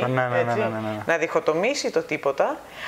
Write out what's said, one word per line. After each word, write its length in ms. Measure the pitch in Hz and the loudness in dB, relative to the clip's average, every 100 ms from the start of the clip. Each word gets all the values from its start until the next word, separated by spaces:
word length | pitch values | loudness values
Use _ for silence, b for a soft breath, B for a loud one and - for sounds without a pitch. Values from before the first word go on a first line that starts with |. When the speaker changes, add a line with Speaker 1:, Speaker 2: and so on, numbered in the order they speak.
Speaker 1:
Ναι, 60 | 127 | 2
ναι, 220 | 131 127 | 2 2
ναι, 100 | 123 | 2
Speaker 2:
έτσι, 200 | 120 117 | 2 2
Speaker 1:
ναι, 60 | |
ναι, 140 | 113 110 | 0 -2
ναι. 220 | 107 107 107 | -4 -2 0
Speaker 2:
να 100 | 165 | 0
διχοτομήσει 760 | 165 165 160 160 220 - 247 | 2 0 2 2 0 0 -2
το 120 | 165 | -2
τίποτα, 580 | 165 156 143 139 214 311 B B | -2 -2 0 2 0 -2 B B